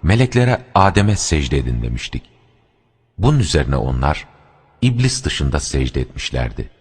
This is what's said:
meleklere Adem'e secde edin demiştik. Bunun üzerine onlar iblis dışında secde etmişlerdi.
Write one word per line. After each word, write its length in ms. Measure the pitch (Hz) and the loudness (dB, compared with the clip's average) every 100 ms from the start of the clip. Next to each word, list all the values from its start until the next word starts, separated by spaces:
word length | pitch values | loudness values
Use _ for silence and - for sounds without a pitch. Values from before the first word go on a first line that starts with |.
meleklere 600 | 80 110 127 123 123 123 - - | 2 4 4 4 2 0 0 2
Adem'e 400 | 98 92 101 101 | 4 4 2 0
secde 420 | - 78 65 69 | 0 0 0 -2
edin 240 | 60 60 | -2 -2
demiştik. 420 | 58 60 - - - _ _ _ _ _ _ _ _ - | -4 -6 -8 -10 -12 _ _ _ _ _ _ _ _ -2
Bunun 220 | 110 151 | 2 2
üzerine 360 | 92 80 65 67 | 2 0 0 -2
onlar 520 | 60 64 67 76 - _ _ _ _ _ | -2 -2 -2 -2 -8 _ _ _ _ _
iblis 440 | 123 120 127 - - | -2 2 0 -2 -4
dışında 340 | - 69 69 | -2 -2 -2
secde 420 | - 69 64 - | -2 -2 -2 -4
etmişlerdi. 680 | 64 - - 65 60 - - _ | -6 -8 -8 -4 -6 -6 -12 _